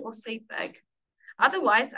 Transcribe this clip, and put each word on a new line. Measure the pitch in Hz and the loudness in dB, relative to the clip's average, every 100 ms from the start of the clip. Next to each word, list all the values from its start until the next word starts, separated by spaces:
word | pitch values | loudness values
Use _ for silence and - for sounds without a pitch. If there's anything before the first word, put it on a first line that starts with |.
| 220 | -6
or | |
feedback. | 226 - 226 - - 175 - _ _ _ _ - - | -12 -10 -12 -10 -10 -10 -12 _ _ _ _ -14 2
Otherwise, | 247 381 262 214 247 | 2 4 4 4 2